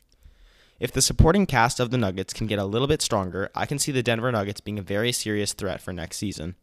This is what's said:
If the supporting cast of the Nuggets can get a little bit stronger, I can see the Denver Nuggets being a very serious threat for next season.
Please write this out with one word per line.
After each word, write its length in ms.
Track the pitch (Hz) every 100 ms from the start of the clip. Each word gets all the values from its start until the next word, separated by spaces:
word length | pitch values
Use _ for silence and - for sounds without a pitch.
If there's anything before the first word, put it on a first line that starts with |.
| _ _ - - - _ _ -
If 120 | -
the 100 | 127
supporting 460 | - 123 160 196 185
cast 320 | 123 120 -
of 100 | 120
the 80 | 123
Nuggets 340 | 98 95 95
can 140 | - 110
get 140 | 104
a 60 | 98
little 220 | 110 139
bit 140 | 156
stronger, 480 | - 107 92 85 98 -
I 100 | -
can 140 | 143
see 120 | -
the 120 | 131
Denver 280 | 117 117 123
Nuggets 300 | 117 101 101
being 160 | - 104
a 60 |
very 280 | 87 101 120
serious 420 | - 110 104 101
threat 280 | - 98 -
for 100 | -
next 260 | 87 82 -
season. 380 | 104 85 82 90